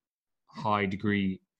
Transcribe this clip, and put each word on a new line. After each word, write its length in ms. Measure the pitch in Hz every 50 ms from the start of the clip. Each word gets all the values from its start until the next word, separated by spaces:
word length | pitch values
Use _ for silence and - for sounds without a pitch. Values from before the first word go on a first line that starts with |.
| _ _ _ _ _ _ _ _ _
high 400 | _ - - 143 110 104 101 101
degree, 540 | 95 98 95 - 104 101 101 98 95 92 - _ _ _